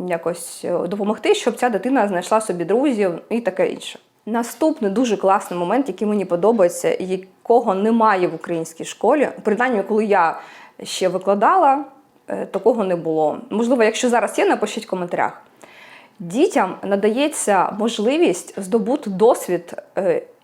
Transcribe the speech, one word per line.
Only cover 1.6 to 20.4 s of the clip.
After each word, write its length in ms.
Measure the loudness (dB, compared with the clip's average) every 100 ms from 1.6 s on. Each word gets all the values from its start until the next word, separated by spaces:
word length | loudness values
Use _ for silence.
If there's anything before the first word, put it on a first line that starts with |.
| 0
дитина 400 | 0 0 2 2
знайшла 320 | 0 0 0
собі 240 | 0 -4
друзів 480 | 0 2 2 2 0 -2 -4
і 100 | -4
таке 260 | -2 0 -2
інше. 320 | -2 -12 -18 _ _ -6
Наступний 640 | -4 -4 0 0 0 -2
дуже 260 | 0 0 2
класний 440 | 2 2 0 -4
момент, 280 | -2 0 -2
який 200 | -4 -2
мені 160 | -2
подобається 720 | 0 2 2 4 2 2 -2
і 100 | -2 -2
якого 680 | -6 -8 _ 2 2 4
немає 540 | 0 2 4 4 4 0
в 60 |
українській 500 | -2 -6 -6 -6 -10
школі, 440 | -14 -2 2 2 0 -2
принаймні, 400 | -2 0 0 0
коли 220 | 0 0
я 360 | 2 4 2 0 -12 -20 -20 -18
ще 260 | -10 -2 -2
викладала, 760 | 0 0 2 4 4 4 2 -2 -16 _ _ -10
е, 180 | -8 -6
такого 380 | 0 2 2
не 120 | 0 -2
було. 420 | -2 0 0 -2 -6
Можливо, 320 | -2 0 2
якщо 240 | 2 2 0
зараз 300 | 2 0 0
є, 80 | 0
напишіть 400 | 0 -2 -6 -6
в 40 |
коментарях. 520 | -6 -4 -2 -4 -6 -20 _ -20 -20 -20 -20 -20 -16
Дітям 580 | -4 0 2 2 -2 -4
надається 920 | -2 0 2 2 -2 -2 0 2 0 0
можливість 800 | -4 0 0 2 2 0 -6 -12
здобути 500 | -2 -2 0 -4 -4
досвід, 720 | 2 4 4 0 -4 -4 -16 -10 -2
е, 240 | 0 0 -4 _